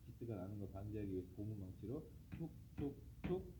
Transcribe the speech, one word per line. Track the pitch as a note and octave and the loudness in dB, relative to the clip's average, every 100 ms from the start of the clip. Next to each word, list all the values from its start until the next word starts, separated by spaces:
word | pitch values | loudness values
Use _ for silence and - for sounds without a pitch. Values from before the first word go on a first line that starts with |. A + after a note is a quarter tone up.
기스가 | - A#2+ A2+ G2+ | -10 -4 0 0
나는 | G2 G#2 | 0 0
걸 | G2 | -2
방지하기 | G2 G#2 G#2+ G2+ | 0 0 2 4
위해서 | F#2 F2+ | 2 0
고무 | - G#2 G#2 | 0 0 0
망치로 | F#2 - G2 C#3+ - - - - E3 - - - | -2 -2 0 0 -2 -10 -6 -2 -2 -2 -6 2
툭툭툭툭툭 | C#3+ - - - - F#3 - | 2 0 -8 0 4 4 4